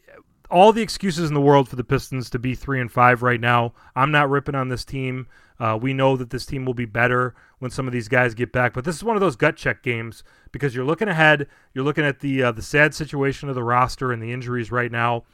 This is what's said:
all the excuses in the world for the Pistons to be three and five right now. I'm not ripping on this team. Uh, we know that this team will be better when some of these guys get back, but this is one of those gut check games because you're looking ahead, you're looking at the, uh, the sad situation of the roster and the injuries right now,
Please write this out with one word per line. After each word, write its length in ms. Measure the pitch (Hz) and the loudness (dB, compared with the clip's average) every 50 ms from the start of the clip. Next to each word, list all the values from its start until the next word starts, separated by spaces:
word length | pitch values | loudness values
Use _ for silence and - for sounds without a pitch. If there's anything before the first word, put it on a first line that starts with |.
| _ - - - _ _ _ _ _ - | _ -20 -20 -20 _ _ _ _ _ 0
all 240 | - 180 196 226 214 | 4 6 8 8 6
the 80 | 226 | 4
excuses 460 | 220 - - - 190 196 151 170 170 | 0 -4 -6 -4 -4 -4 -2 -2 -2
in 60 | 147 147 | 0 0
the 80 | 143 | 4
world 260 | 139 143 143 139 135 | 6 6 6 6 4
for 80 | - - | 2 -2
the 80 | 127 120 | -8 -4
Pistons 460 | - 139 123 - - 135 127 117 - | -2 -2 -2 -2 -4 -8 -8 -6 -6
to 80 | - 120 | -6 -6
be 160 | 113 127 123 | -4 -4 -6
three 240 | - - 139 135 127 | -6 -6 -6 -4 -4
and 120 | 123 110 | -4 -2
five 300 | - 127 123 123 123 113 | 2 4 6 6 6 4
right 180 | 123 123 120 113 | 2 0 0 0
now. 340 | 120 120 120 120 117 120 - _ _ - - | 2 2 2 2 2 -2 -6 _ _ -8 -2
I'm 160 | 127 131 151 | 0 0 2
not 180 | 151 147 147 135 | 2 2 2 2
ripping 260 | 139 139 135 - 139 | 0 -2 -2 -4 -4
on 140 | 139 131 127 | -4 -4 -4
this 160 | 127 113 - | -6 -8 -8
team. 420 | - - 135 131 127 127 127 123 - - _ _ _ _ - | -10 -10 -8 -8 -8 -8 -10 -12 -14 -20 _ _ _ _ -6
Uh, 180 | 117 110 110 110 | -4 -2 -2 -2
we 120 | 120 135 135 | -2 -2 0
know 220 | 135 135 135 135 | 2 2 2 2
that 120 | 127 127 120 | 0 -2 -6
this 160 | - 123 - | -8 -10 -8
team 200 | - - 135 131 | -8 -8 -6 -4
will 80 | 127 123 | -4 -4
be 120 | 120 120 | -4 -6
better 480 | 110 101 117 123 123 123 123 123 123 - _ _ _ _ _ | -4 0 0 2 2 2 2 0 -2 -6 _ _ _ _ _
when 120 | 127 123 | -10 -8
some 160 | - - 135 | -6 -6 -6
of 60 | 127 120 | -4 -4
these 160 | 120 110 104 | -6 -4 0
guys 240 | 135 123 127 123 110 | 2 2 2 2 0
get 180 | 113 120 - | -2 -4 -2
back, 220 | - 127 123 120 - | 0 0 0 0 -2
but 100 | 127 - | -4 -6
this 120 | 180 165 | -6 -6
is 80 | - 196 | -4 -4
one 120 | 233 226 | -2 0
of 60 | 202 | 2
those 160 | 196 175 127 | 0 0 2
gut 180 | - 147 156 156 | 2 0 0 0
check 260 | - - 135 117 - | -2 -4 -4 -4 -4
games 420 | - 123 120 113 113 117 - - - - _ _ _ - | -4 -6 -6 -6 -8 -10 -14 -16 -20 -20 _ _ _ -16
because 240 | - 131 143 139 113 | -8 -6 -4 -4 -2
you're 100 | 127 127 | -2 -2
looking 220 | 139 165 - 220 | -2 -2 -2 -2
ahead, 400 | 208 170 160 156 151 151 147 143 - _ _ _ _ - | -2 2 4 4 4 4 4 0 -6 _ _ _ _ -8
you're 100 | 131 135 | -4 -4
looking 200 | 147 151 160 151 | -2 0 0 0
at 160 | 143 135 - | 0 -2 -2
the, 240 | - 139 135 135 127 | -4 -2 0 2 2
uh, 80 | 120 | 0
the 100 | 113 107 | 0 -2
sad 320 | 98 - - 147 151 151 - | -6 0 2 4 4 2 2
situation 560 | - 156 135 - 139 139 139 131 - 147 143 | -2 -8 -6 -4 -2 -2 -2 -2 -4 -8 -8
of 60 | 131 | -6
the 80 | 123 117 | -4 -2
roster 480 | 117 123 123 127 120 - - 135 127 | 0 2 2 2 0 0 -4 -4 -4
and 100 | 120 113 | -4 -4
the 100 | 113 117 | -6 -8
injuries 400 | 123 131 120 120 123 123 113 101 | -10 -8 -8 -6 -6 -6 -6 -4
right 200 | 120 123 120 117 | -4 -4 -4 -2
now, 320 | 117 117 117 120 120 117 - _ | -2 -2 -2 -2 -2 -4 -6 _